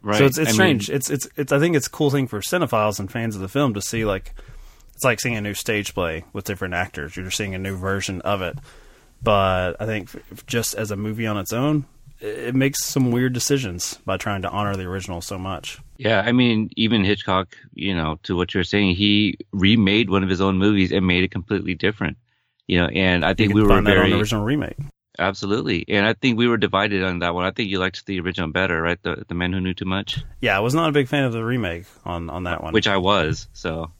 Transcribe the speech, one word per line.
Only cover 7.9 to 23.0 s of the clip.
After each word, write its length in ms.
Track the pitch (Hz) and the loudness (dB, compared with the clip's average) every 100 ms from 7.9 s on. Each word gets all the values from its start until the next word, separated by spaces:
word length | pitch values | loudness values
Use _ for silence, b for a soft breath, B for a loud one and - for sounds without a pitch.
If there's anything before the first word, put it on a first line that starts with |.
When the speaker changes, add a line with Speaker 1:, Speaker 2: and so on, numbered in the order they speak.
| 98 95 92 | -4 -4 -4
Speaker 2:
of 200 | - 101 | -2 -2
it. 160 | 90 - b b b b b _ | -4 -8 b b b b b _
But 520 | 113 101 95 92 90 - | 2 4 4 2 -2 -4
I 80 | 110 | -4
think 220 | 107 90 - | -4 -6 -16
f-, 60 | - | -18
f-, 140 | 95 - | -20 -4
just 280 | 120 110 | -4 -2
as 180 | - 107 | -4 -6
a 40 | 101 | -4
movie 320 | 107 107 113 | -6 -4 -4
on 100 | 104 | -4
its 140 | 92 | -4
own, 340 | 113 143 151 139 - - - | -2 0 0 -2 -18 -20 -12
it, 60 | 107 113 120 | -10 -8 -2
it 80 | 127 | 2
makes 260 | 135 135 - | 2 0 -4
some 260 | 143 123 | 0 2
weird 220 | 120 127 | 2 0
decisions 680 | 123 - 143 117 87 - - - | 0 0 0 0 -6 -8 -8 -6
by 100 | 95 | -4
trying 260 | - 101 | -2 -4
to 60 | 92 | -4
honor 280 | 101 104 98 | -2 -2 -4
the 60 | |
original 360 | 90 95 92 85 | -6 -6 -6 -8
so 180 | - 95 | -8 -8
much. 420 | 92 87 - - - - | -6 -8 -10 -16 -20 -6
Speaker 1:
Yeah, 240 | 113 107 110 | 0 2 2
I 60 | |
mean, 380 | 123 123 110 110 - | 4 4 2 -2 -2
even 260 | 110 113 | 2 2
Hitchcock, 540 | 95 98 - 92 95 - - | 2 0 2 0 -2 -10 -20
you 200 | - 95 | -8 -4
know, 260 | 90 78 78 | -2 -2 -4
to 140 | - 90 | -4 -2
what 160 | 90 | 0
you're 100 | 98 | 0
saying, 320 | 87 101 98 90 | 0 2 2 2
he 420 | 104 104 104 - - | 4 4 2 -2 -8
remade 580 | 101 95 113 95 107 104 | 2 4 6 6 4 2
one 140 | 95 | 2
of 60 | 95 | 2
his 100 | 90 | 2
own 180 | 98 95 | 2 4
movies 360 | 101 104 90 | 4 4 4
and 120 | 98 92 | 2 2
made 200 | 90 92 | 2 0
it 60 | |
completely 440 | 98 90 101 - 87 | -4 -4 -4 -2 -2
different. 400 | 95 110 90 - _ _ _ _ - | -2 0 -6 -6 _ _ _ _ 0
You 120 | 90 | 2
know, 80 | 85 | 2
and 380 | 87 | 2